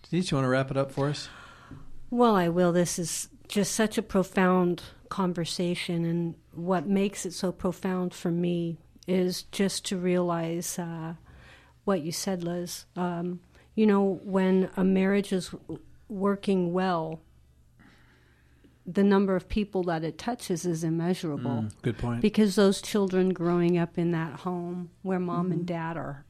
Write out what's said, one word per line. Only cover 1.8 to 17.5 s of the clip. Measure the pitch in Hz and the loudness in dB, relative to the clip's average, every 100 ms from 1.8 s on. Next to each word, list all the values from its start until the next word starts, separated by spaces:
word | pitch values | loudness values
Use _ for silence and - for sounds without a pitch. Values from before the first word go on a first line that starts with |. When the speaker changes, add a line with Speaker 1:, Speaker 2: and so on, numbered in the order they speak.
| - - - | -14 -14 -4
Speaker 2:
Well, | 240 240 | 2 4
I | 202 170 | 6 4
will. | 175 175 | 4 4
This | 175 170 - | 4 2 -2
is | 160 - - - - | -4 -6 -8 -14 -4
just | 208 190 | -2 0
such | - 214 202 | 2 0 0
a | |
profound | 190 190 180 202 185 185 175 175 - - - | 0 0 2 2 4 4 4 0 -8 -20 -10
conversation, | - 180 175 160 - 175 175 - 170 | -2 -2 -2 -4 -2 -2 -2 -2 0
and | 170 170 170 160 _ | 0 0 -2 -6 _
what | 170 175 190 202 | -6 0 0 2
makes | 196 202 196 | 2 2 -2
it | 180 | -8
so | - 185 | -4 -4
profound | 175 185 175 190 180 180 | -2 -4 -2 -2 -2 -2
for | - 180 | -2 -2
me | 170 175 175 170 165 - - - | 0 0 0 -2 -6 -14 -12 -2
is | 185 180 180 | 0 0 -2
just | - - 196 - - | -6 -2 -2 -2 -4
to | 185 | -2
realize, | 180 180 175 170 165 170 170 - | 0 2 2 0 -2 -4 -6 -6
uh, | 170 165 160 170 - - - - - _ | -8 -8 -8 -10 -16 -20 -20 -20 -20 _
what | - 190 | -2 -2
you | 156 | -2
said, | 160 - 185 | -6 -4 -4
Liz. | 175 175 170 - - 180 | -4 -6 -6 -10 -12 -6
Um, | 180 170 175 175 - - - - | -4 -2 -6 -8 -12 -20 -6 2
you | 214 | 4
know, | 202 196 185 | 6 4 0
when | 208 190 190 190 185 - | -2 2 4 4 2 2
a | |
marriage | 190 190 190 202 196 | 2 4 4 2 0
is | 185 - | -2 -4
w-, | - - 156 - - - | -10 -12 -14 -14 -20 -12
working | 202 202 196 202 190 175 | -2 0 0 2 2 2
well, | 180 190 170 160 160 - - _ | 2 0 0 -4 -8 -14 -20 _